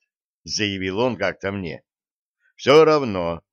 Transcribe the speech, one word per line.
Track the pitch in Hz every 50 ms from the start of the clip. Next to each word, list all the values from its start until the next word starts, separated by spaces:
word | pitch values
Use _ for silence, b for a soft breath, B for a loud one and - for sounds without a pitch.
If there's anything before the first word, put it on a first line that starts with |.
| _ _ _ _ _ _ _ _ _
заявил | 82 - 92 107 104 98 95 92 95 92 104
он | 123 131 110
как-то | 85 98 90 85 - - 98 101
мне, | 101 92 80 67 60 - _ _ _ _ _ _ _ _ _ _ _ _ _ _
«все | _ - 123 139 156 160
равно. | 156 151 151 135 113 98 92 87 85 85 82 - _